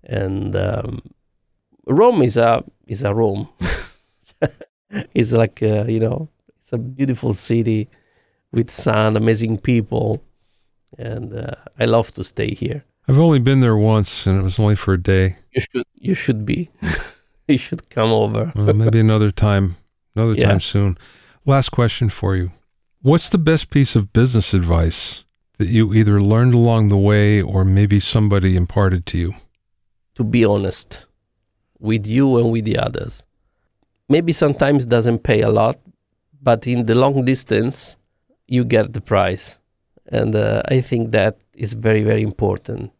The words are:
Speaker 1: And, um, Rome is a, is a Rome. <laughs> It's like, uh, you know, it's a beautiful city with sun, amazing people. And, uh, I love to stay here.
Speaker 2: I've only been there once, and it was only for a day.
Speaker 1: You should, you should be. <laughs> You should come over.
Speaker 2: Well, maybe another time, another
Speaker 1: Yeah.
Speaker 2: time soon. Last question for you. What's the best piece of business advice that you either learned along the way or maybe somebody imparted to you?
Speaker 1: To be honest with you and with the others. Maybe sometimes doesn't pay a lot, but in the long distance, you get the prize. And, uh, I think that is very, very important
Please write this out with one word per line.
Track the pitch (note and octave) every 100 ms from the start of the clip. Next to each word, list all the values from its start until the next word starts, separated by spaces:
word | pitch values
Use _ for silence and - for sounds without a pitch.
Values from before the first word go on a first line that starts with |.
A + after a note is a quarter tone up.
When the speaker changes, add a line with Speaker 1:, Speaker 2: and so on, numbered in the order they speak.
Speaker 1:
And, | - G#2+ F#2+ G2 G2+ G2
um, | F#2+ G2+ - A2 - _ _ _ _ _ _ _ -
Rome | C#3+ A#3 A3
is | B2+ G#2+
a, | A#2 A2+ - _ _
is | G#2
a | A#2
Rome. | G#2 A2+ G2+ -
<laughs> | _ F3 - - _ _ _ _ _ - - - _ _ G#3 -
It's | - A#2
like, | A#2 A2+ -
uh, | G#2+ G#2+ A2+
you | A2+
know, | A2+ B2 D#3+ _ _ _
it's | -
a | B2
beautiful | B2+ C3 C3+ B2+ B2
city | G2+ - A#2 A2+ A2 G#2+ _ _ _ _ _ _
with | A#2 A#2
sun, | - - A2 A2 A2
amazing | A2 A2 A2+ A2
people. | - A#2+ G#2 A#2 A2 A2+ - _ _ _ _ _ _ -
And, | A#2 A2+ A2
uh, | A2 A#2 - - -
I | A#2
love | A2+ A2
to | -
stay | F#2+ - G#2+ A2
here. | A#2 D3 - _ -
Speaker 2:
I've | C3+
only | E3 D3
been | A#2+ C3+
there | B2 G#2+
once, | G#2+ A2 G2+ - -
and | F#2+
it |
was | F#2 F2+
only | G#2+ G#2
for | -
a | F#2+
day. | F2+ F#2+ F#2 - _
Speaker 1:
You | B2+
should, | - B2+ - _
you | -
should | F#3 - A2+ G#2
be. | - E3+ _
<laughs> | E2 D#2+ - - _ _ -
You | C3+
should | - E3+ _
come | - A2
over. | A2+ G#2+ G#2+ A2 G#2+
Speaker 2:
Well, | G#2 G#2
maybe | A2+ A2+
another | A2 A2 G#2+
time, | - G#2+ G2+ F#2+ E2+ _ _ _ -
another | A2+
Speaker 1:
Yeah. | G#2+ A#2+
Speaker 2:
time | A#2+
soon. | - G2+ G2+ F2+ - _ _ _ -
Last | C3+ C3
question | - A#2 - A2+
for | - G2 F#2+
you. | F2 - _ _ _ _
What's | C3 E3 -
the | F#3+
best | D#3 D#3+ -
piece | D3 C3+ A#2
of | G2+
business | A2+ B2+ A#2 -
advice | F#2+ E2+ E2+ E2 - - - _ _ _ _
that | F#2+
you | A2+ A2 G#2+
either | G#2 G2+
learned | G2+ A2 B2
along | A#2+ A#2 A2+ G#2+
the | G2+
way | G2+ G#2 G#2 G#2+
or | F#2+ G2 F#2+
maybe | F#2+ G2+ G#2
somebody | - A2+ G#2+ G2+ F#2+ F#2
imparted | F2+ - G2 F#2 E2+
to | F2+
you? | E2+ - _ _ _ _ _ _ _
Speaker 1:
To | -
be | A2+ A#2+ A2
honest | G2+ F#2+ - - - _ _ _ _ _ _ _ _
with | G#2+ A2 G#2
you | A#2+ C#3 A#2+
and | A#2
with | A2+ G#2+
the | -
others. | - - - - _ _ _ _ _ _ _ _ _
Maybe | D3+ E3+
sometimes | D#3 D3+ C#3 C#3+ D3 A#2+
doesn't | A#2 A#2 A#2
pay | - A2
a | A2
lot, | A2 A2 C3 _ _ _ _ _ _
but | C3+ A2+ B2
in | A#2+ A2+
the |
long | A#2 C3+ C#3 B2+
distance, | C3 - G#2+ A#2 D3 - - _ _ _ _ _
you | B2
get | A#2+ A#2 G#2
the | A2+
prize. | - G2+ F#2 F#2 - - _ _ _ _ -
And, | A#2 A2+ G#2+
uh, | G#2+ G#2+ -
I | C3
think | B2+ A#2+ A2+
that | A2 G2+ - _ -
is | G#2+
very, | A2 A2+ A2
very | G#2 A2
important | G#2+ - G2+ G2 - A#2 G#2 _